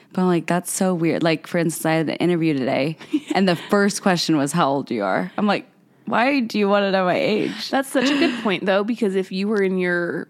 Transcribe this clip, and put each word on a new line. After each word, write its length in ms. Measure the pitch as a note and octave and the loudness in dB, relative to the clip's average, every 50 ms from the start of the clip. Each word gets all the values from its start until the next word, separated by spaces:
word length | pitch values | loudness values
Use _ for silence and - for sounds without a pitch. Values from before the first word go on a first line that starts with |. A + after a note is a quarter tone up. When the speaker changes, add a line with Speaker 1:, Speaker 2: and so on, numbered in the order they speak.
| - _ | -20 _
Speaker 1:
But 120 | - F#3 F#3 | -2 0 2
I'm 40 | |
like, 200 | F3+ F3 E3 D#3 | 2 2 0 0
"That's 220 | - F3 F3 F3 - | 0 -2 -2 -2 -4
so 240 | - - G3 F#3 F#3 | -4 -2 0 0 0
weird." 300 | E3+ E3 E3 C3 E2 D#3 | 2 0 0 2 2 2
Like, 240 | E3+ D#3+ D3+ - | 2 0 0 -4
for 120 | - - F3 | -4 -2 0
instance, 260 | E3 E3 D#3 - - | 0 0 -2 -2 0
I 80 | D#3+ D#3+ | 0 0
had 160 | D#3+ D#3+ C#3 | 2 0 -2
an 60 | - | -2
interview 400 | - - E3+ F3+ E3 D#3+ D#3+ D3+ | 0 0 0 2 2 2 0 0
today, 400 | C3+ B2+ B2 C3 B2+ C3+ D#3+ D#3+ - - - - | 0 0 0 0 0 -2 -2 -4 -8 -10 -6 -6
Speaker 2:
<laughs> 180 | D4+ - - D#4 | -6 -4 -2 0
Speaker 1:
and 140 | F#3 G3 | 2 2
the 80 | F#3 F3 | 2 0
first 460 | - - - G#3 G3+ G3+ G#3 - - | -2 0 0 2 2 2 2 0 0
question 340 | - G3+ F3+ E3 - - E3 | 0 2 2 2 2 0 0
was 160 | D3+ C3+ C#3 | 0 0 0
how 180 | D#3+ F3 D#3+ C3+ | 2 2 2 2
old 220 | C#3 C#3 - - | 0 -2 -4 -4
you 140 | A#2+ A2+ G2+ | -4 -2 -2
are. 260 | F#2+ F#2+ - F#3 F3+ - | 0 0 -2 -2 -4 -4
I'm 100 | - G3+ | -2 0
like, 180 | G#3 G3 B2+ - - _ _ _ _ _ _ _ | 0 0 -2 -4 -10 _ _ _ _ _ _ _
"Why 340 | - - G#3 A#3 C4+ C#4+ C#4 | -2 0 2 2 2 2 0
do 180 | A#3 A3 - | -2 -2 0
you 100 | G#3 G#3 | 0 2
wanna 240 | G3 G3+ G3+ G3+ G3 | 4 4 2 2 2
know 140 | F#3+ F#3+ F#3 | 2 2 2
my 100 | F3+ D#3+ | 2 2
age?" 540 | F#2+ D#2+ - G#3+ G#3+ - - G3 G#3+ - - | 2 2 0 0 0 -2 -4 -4 -6 -8 -2
Speaker 2:
That's 180 | - C4+ C4+ | -2 -2 -2
such 220 | - - C4+ B3 C#4 | 0 -2 0 0 2
a 80 | D4 | 2
good 260 | C#4 - - B3 A#3 A3+ | 2 0 0 -2 -2 -2
point, 220 | A3 F#3 - - | -2 -2 0 0
though, 180 | G3+ F#3+ G3+ G3+ | 0 0 2 0
because 320 | G#3+ A#3+ - A#3 G3 F#3+ | -2 -2 -2 -2 0 0
if 160 | F#3+ F#3 F#3 | -2 -4 -2
you 160 | F#3 F#3 G3 | -4 -4 -2
were 140 | G#3 A3+ G3+ | 0 0 0
in 160 | G3 F#3+ F#3+ | 0 0 0
your 500 | F#3 F3+ F3+ F3+ F3 F3 E3+ - F3+ - | 0 0 0 0 0 -2 -2 -4 -6 -8